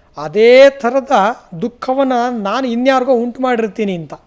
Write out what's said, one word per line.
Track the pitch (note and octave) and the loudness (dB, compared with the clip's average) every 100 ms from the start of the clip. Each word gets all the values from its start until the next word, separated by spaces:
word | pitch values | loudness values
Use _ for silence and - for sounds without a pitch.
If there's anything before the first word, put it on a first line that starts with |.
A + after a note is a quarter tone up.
| _ - | _ -14
ಅದೇ | D3+ F#3 A#3 B3+ C#4 | -8 2 6 8 6
ಥರದ | C#4 A#3 C4+ B3 B3 G3 B3+ _ D#3+ | 4 -2 -4 0 0 0 -4 _ -10
ದುಃಖವನ್ನು | A3+ - - C4 C4+ B3 B3 A#3+ | -10 -8 -6 -2 -2 -2 -4 -4
ನಾನು | G3 A#3 C4 | -4 -4 -4
ಇನ್ಯಾರಿಗೋ | A#3 C4 C4 B3 | -2 0 0 0
ಉಂಟು | B3 A#3+ A#3 | -2 -2 -4
ಮಾಡಿರ್ತೀನಿ | B3+ A#3+ A3+ F#3+ G#3 F3 | -4 -2 -4 -4 -6 -6
ಅಂತ. | D3+ D#3+ | -10 -18